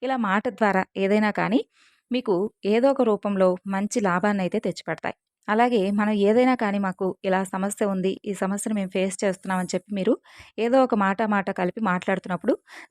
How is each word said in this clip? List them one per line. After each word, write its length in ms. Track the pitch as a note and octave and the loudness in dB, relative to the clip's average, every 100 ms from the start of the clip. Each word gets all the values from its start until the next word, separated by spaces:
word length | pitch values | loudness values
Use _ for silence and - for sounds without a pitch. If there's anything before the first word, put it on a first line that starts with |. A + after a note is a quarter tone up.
ఇలా 140 | B3+ C4 | -4 -2
మాట 320 | G#3+ G3 A#3+ | 0 0 -2
ద్వారా 360 | G3 G#3+ F#3+ F#3 - | 0 2 2 -2 -2
ఏదైనా 340 | F#3+ G#3+ G#3+ | 2 2 2
కానీ 340 | G3+ E3+ A#3 - _ _ _ - | 0 0 0 -2 _ _ _ -6
మీకు 400 | B3 B3 F3+ G#3+ _ G3 | -4 0 0 -2 _ 0
ఏదో 260 | A3+ C4+ | 2 4
ఒక 100 | C4+ | 2
రూపంలో 560 | A#3 G#3 G#3 G3 F#3 F#3 G3 | 2 0 0 2 2 2 -2
మంచి 320 | G3 G3+ B3 | -4 -2 0
లాభాన్ని 440 | G3+ F3+ G#3 G3+ | 0 2 2 0
అయితే 160 | F3+ G#3 | -2 -2
తెచ్చిపెడతాయి. 560 | G3+ E3+ - D#3+ - - _ _ - | -4 -6 -8 -6 -6 -10 _ _ -2
అలాగే 420 | G#3+ B3 A#3+ F#3+ | 2 2 2 0
మనం 200 | G3+ G#3 | 0 0
ఏదైనా 440 | G#3+ G3+ A3+ B3+ B3+ | 2 4 4 4 2
కానీ, 240 | G#3+ G3+ | 0 0
"మాకు 360 | G3 F3+ F#3 - F#3+ | -2 -2 -4 -4 -2
ఇలా 180 | F#3 | -2
సమస్య 420 | F#3+ F#3+ G3 - G#3 | -2 -4 -4 -2 -2
ఉంది, 340 | F#3+ F#3 - - | 0 -2 -4 -6
ఈ 80 | |
సమస్యను 420 | F#3+ F#3+ G3+ A3 G#3+ | -4 -4 -4 -4 -4
మేము 140 | F#3 | -4
ఫేస్ 340 | F#3+ F#3+ F#3+ | -2 -4 -2
చేస్తున్నామని" 440 | G3+ F#3 F#3+ F#3 F3+ F3+ | -4 -2 -4 -4 -2 -6
చెప్పి 200 | - G3+ | -6 -4
మీరు 220 | F#3+ D4+ _ - - - | 0 -2 _ -20 -14 -4
ఏదో 240 | A3+ C4 | 0 2
ఒక 120 | B3+ G#3+ | 2 2
మాట 260 | G3 G3 | 2 0
మాట 300 | A3 G3+ F#3+ | 0 0 -2
కలిపి 300 | F#3+ F3+ - | -2 -2 -2
మాట్లాడుతున్నప్పుడు, 760 | G#3+ F3+ - F#3+ - F3 G#3 F4+ _ - - | -2 0 0 -2 -2 -4 -2 -2 _ -20 -10